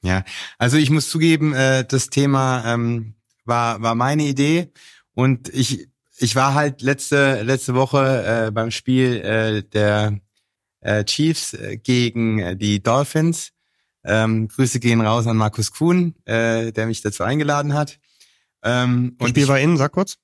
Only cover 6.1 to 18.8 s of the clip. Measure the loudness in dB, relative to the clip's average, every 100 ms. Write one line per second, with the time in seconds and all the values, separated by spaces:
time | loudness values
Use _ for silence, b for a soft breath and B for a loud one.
6.1 | -4 0 2 2 2 0 -2 -2 -2 0
7.1 | 2 4 2 0 -2 0 0 2 2 2
8.1 | 0 0 0 0 -2 -4 -6 0 2 2
9.1 | 0 -2 0 0 -2 -2 0 2 2 0
10.1 | -4 _ _ _ _ _ _ -4 -2 -2
11.1 | 0 0 0 -6 -10 -12 -10 0 0 0
12.1 | 0 -2 0 -2 -2 0 0 2 0 0
13.1 | 0 0 -2 -8 _ _ _ _ _ 0
14.1 | 2 2 0 -2 -2 -2 0 2 2 2
15.1 | 2 2 2 0 -2 -6 -2 0 2 0
16.1 | -4 -4 0 0 0 -2 -4 -4 -4 -6
17.1 | -4 -2 -2 0 0 0 -2 -4 -8 b
18.1 | b b b b _ -2 0